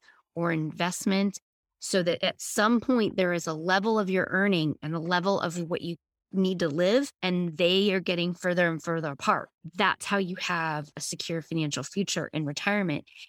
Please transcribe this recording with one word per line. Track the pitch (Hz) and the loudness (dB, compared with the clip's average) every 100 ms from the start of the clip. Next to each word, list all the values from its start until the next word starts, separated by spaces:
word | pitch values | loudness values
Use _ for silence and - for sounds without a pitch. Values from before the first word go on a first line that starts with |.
| _ _ _ | _ _ _
or | - 170 | -4 -2
investment, | 160 156 - 175 - - 190 196 - _ _ _ _ - | -2 -4 -2 -4 -2 0 2 0 -2 _ _ _ _ -2
so | 196 | 0
that | 175 - | 0 0
at | 185 - | -2 -4
some | - - 214 240 | -6 0 4 4
point | - 254 202 - | 4 2 2 2
there | 180 | 2
is | 170 165 | 2 -2
a | |
level | 156 170 190 214 220 | -4 2 2 4 2
of | 190 | 2
your | 185 - | 0 2
earning | 185 202 175 156 - | 2 4 4 2 -2
and | 151 165 | -4 -4
a | |
level | 165 180 185 196 | 0 0 2 0
of | 175 175 165 | 0 -4 -4
what | 175 | -6
you | 175 165 _ _ _ | -6 -10 _ _ _
need | 190 185 180 | 0 2 2
to | 170 | 0
live, | 147 180 240 285 - | 2 4 4 2 -4
and | 185 180 175 156 | -2 0 -2 0
they | 175 190 202 | 2 4 4
are | 190 | 2
getting | 170 175 175 | 0 -2 -2
further | 175 185 175 175 | -2 -2 2 2
and | 160 | 0
further | - 165 156 | -4 -4 -4
apart. | 139 - 175 - _ 165 185 | -4 0 0 -2 _ -14 2
That's | 190 - - | 2 2 0
how | 202 | 0
you | 185 180 | 0 -4
have | - 175 160 151 147 - | -4 -2 -2 -4 -6 -10
a | |
secure | - 160 - 165 | -10 -8 -6 -6
financial | - 165 151 143 | -4 -2 -2 -4
future | 139 196 196 175 - | -6 -4 -2 -2 -4
in | 156 147 | -4 -4
retirement. | 143 202 208 180 143 - - | -2 0 0 0 -2 -6 -20